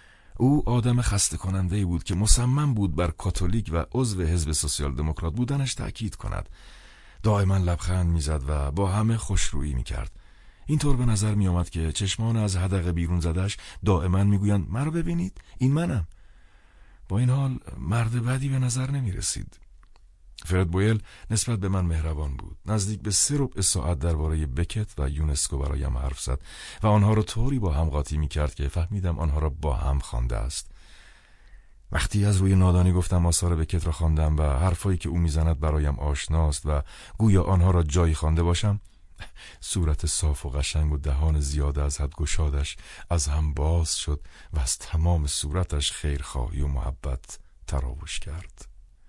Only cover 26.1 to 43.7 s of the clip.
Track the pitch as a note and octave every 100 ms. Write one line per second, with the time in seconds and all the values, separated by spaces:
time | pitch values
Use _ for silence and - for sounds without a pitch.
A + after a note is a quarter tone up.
26.1 | C2 - B1+ - - - - A2 G#2 G2+
27.1 | A2 G#2+ A2 B2 C3+ F#2+ D2 D#2+ D2 D2
28.1 | D2+ D2 D2+ D2 - C#2+ E2+ E2+ G2+ F2+
29.1 | D#2+ D#2 C#2+ D#2 - D#2 B1+ B1 C#2 -
30.1 | A#1 A#1+ A1 A1 - - - - - -
31.1 | - - - - - - - - E2+ -
32.1 | G2+ G2+ G2 F#2+ F#2+ F2+ F2+ F2+ F2+ F2
33.1 | F#2 E2+ - F2 E2 D#2+ E2 D#2+ - D#2+
34.1 | D#2 D#2 D2+ D2 C2+ F2+ - G2 F2 C#2+
35.1 | E2+ E2 D#2 D#2+ D2 D#2 D2+ D2 C#2 D2
36.1 | C#2+ - D#2+ D#2 C#2+ C#2+ D2 - - -
37.1 | - A2 F#2+ - F#2 F2+ F2 D#2 F2 E2
38.1 | D#2 D#2+ D#2+ E2+ F2 G#2 G#2 - - -
39.1 | - - - - - - - D#2+ D2 D#2
40.1 | - D#2 C#2 C#2+ C2+ C#2 D#2 D2+ D2 C#2+
41.1 | C2+ D#2 D2+ C#2+ D2 C#2+ C#2+ C#2+ - C#2+
42.1 | - D2+ - D2+ C#2 C#2+ - - - -
43.1 | E2+ D2+ D2+ D#2 C#2+ D#2